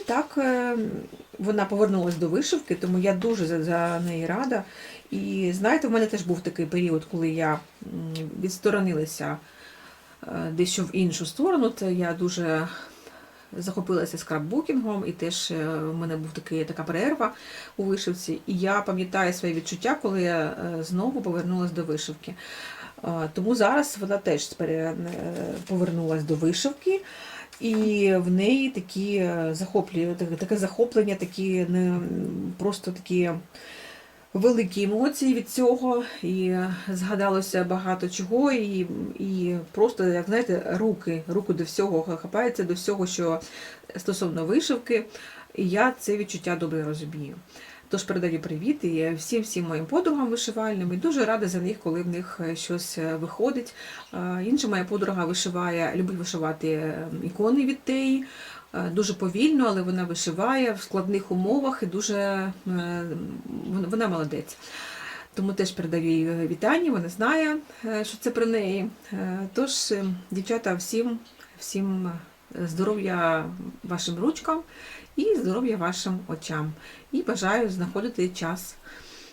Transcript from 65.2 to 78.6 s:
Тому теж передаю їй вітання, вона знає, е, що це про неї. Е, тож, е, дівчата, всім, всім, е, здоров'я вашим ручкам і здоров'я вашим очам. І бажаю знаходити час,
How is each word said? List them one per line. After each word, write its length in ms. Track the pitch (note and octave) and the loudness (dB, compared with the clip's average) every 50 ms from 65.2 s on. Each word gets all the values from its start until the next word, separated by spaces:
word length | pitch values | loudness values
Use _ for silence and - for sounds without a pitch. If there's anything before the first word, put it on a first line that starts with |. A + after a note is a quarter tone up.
| - - - | -14 -8 -4
Тому 200 | F#3+ F#3+ G3+ F#3+ | -2 0 0 2
теж 180 | G3+ F#3+ F#3 | 2 0 0
передаю 400 | - F#3+ F3 D#3+ E3+ E3 E3 E3 | 0 -4 -2 0 0 2 2 4
їй 360 | D#3+ D#3+ D#3+ E3 E3+ E3 E3 | 4 4 4 2 0 0 0
вітання, 440 | D#3+ F3 - G#3+ A#3+ D#4 E4+ F4 D4+ | -2 0 2 2 4 4 4 4 2
вона 180 | A#3 F#3 E3+ F3 | 2 0 0 -4
знає, 480 | - G3+ A3+ C4+ D#4 D#4+ D#4 D4+ D4+ D4+ - - - - A#3 | -2 0 2 2 4 4 2 2 0 -2 -6 -10 -14 -8 -6
е, 200 | A3 A3 G#3+ G#3+ | -4 -2 -2 -2
що 120 | G#3+ - | -4 -6
це 140 | - - A#3+ | -4 -4 -2
про 140 | - A#3 A#3 | 2 2 2
неї. 440 | A3+ A3+ G#3+ G3 F#3 G3 G3 F#3+ G#3+ - - - - G3+ | 2 2 2 2 0 0 0 -2 -4 -6 -10 -12 -8 -6
Е, 260 | F#3+ F#3 F#3 F#3 F#3+ G3 F#3+ - | -4 -4 -2 -4 -4 -6 -2 0
тож, 380 | A#3 C#4 C4 - - - - | 0 0 0 0 -2 0 0
е, 140 | G#3+ G3 G3 F#3+ F3+ F3+ - - | 0 0 0 -2 -2 -4 -6 -6
дівчата, 420 | F#3 G3 F#3+ - A3+ A3+ - G3 F3+ | -4 -4 -2 0 -2 0 0 0 -2
всім, 460 | F3+ - - A3 A3+ A#3+ A#3+ A#3 A#3 - - - - - - - - | -2 -2 -2 0 0 0 0 -2 -4 -8 -14 -20 -20 -20 -20 -18 -16
всім, 480 | - - - G3 G3 G3 F#3+ F#3 F#3 | -10 -6 -4 -2 -2 0 0 -2 -2
е, 600 | F3 E3+ D#3+ - - - - - - - - F3 | -4 -6 -8 -12 -16 -20 -20 -20 -12 -8 -6 -4
здоров'я 800 | D#3+ D#3+ F3 F#3+ G#3+ G#3+ G3+ G3 F#3 F3+ F3 E3+ E3 D#3+ D#3+ - - F3+ F#3 - - - - - | -4 0 0 0 0 0 0 0 -2 0 2 2 2 2 2 0 -4 -8 -10 -10 -12 -12 -10 -6
вашим 360 | F3+ F3+ F3 - F3 E3+ E3+ | -4 -4 -2 -2 -4 -2 0
ручкам 420 | G3+ D4+ D#4 - - D#4+ D#4+ E4 - - - - - - - - - - - | 0 0 0 0 0 0 0 0 -2 -8 -16 -18 -18 -18 -18 -18 -14 -6 -2
і 200 | C#4+ G4 A4 G4+ | 0 2 4 4
здоров'я 420 | C4 F3+ F#3 F#3+ B3 C4 A#3 A3 | 4 2 0 0 2 2 0 0
вашим 420 | F#3 E3+ F3+ F3+ - - G3 F#3 F#3 F#3 | 2 0 0 -2 -2 -2 -2 -2 -2 -4
очам. 460 | - D#3+ D#3 - - D#3+ D3+ D#3 D#3 D#3 - - - - - - - | -6 -8 -8 -6 -4 -4 -2 -2 -4 -6 -8 -14 -20 -20 -20 -10 -4
І 100 | - D#4 | -2 -2
бажаю 480 | - - A#3+ F#3 F#3+ F#3+ G#3+ A#3+ A#3 G3 | 0 0 -2 0 2 2 4 4 2 2
знаходити 600 | F#3 F3+ F3 F3+ - G3 A3 A#3 - F#3 F3+ F3+ | 0 -2 -2 -2 -2 -2 -4 -2 0 0 0 0
час, 460 | F3+ - F3 E3 F3+ F3+ | -2 -2 -4 -4 -4 -4